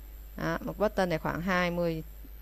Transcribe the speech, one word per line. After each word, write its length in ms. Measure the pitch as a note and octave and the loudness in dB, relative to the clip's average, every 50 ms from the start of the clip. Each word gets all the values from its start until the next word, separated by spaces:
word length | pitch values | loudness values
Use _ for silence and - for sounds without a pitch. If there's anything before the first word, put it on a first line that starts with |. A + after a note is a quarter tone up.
| - - - - - - - | -14 -14 -14 -14 -14 -12 -6
Đó, 220 | - - D#3+ E3 - | -2 0 0 0 0
một 180 | - D#3+ D#3+ D#3+ | -2 -4 0 2
button 300 | G3+ G#3+ - G3+ F#3+ F3 | 2 2 4 4 2 4
này 100 | D#3+ D#3 | 2 2
khoảng 220 | - D3+ - - | 0 0 0 0
hai 300 | F3 G3 F3+ F3+ F3+ F3 | 2 2 4 4 4 4
mươi 320 | F3 F3 F3 E3 E3 D#3+ D#3+ - - - - - - - | 2 2 2 2 0 -2 -4 -8 -12 -14 -14 -14 -14 -14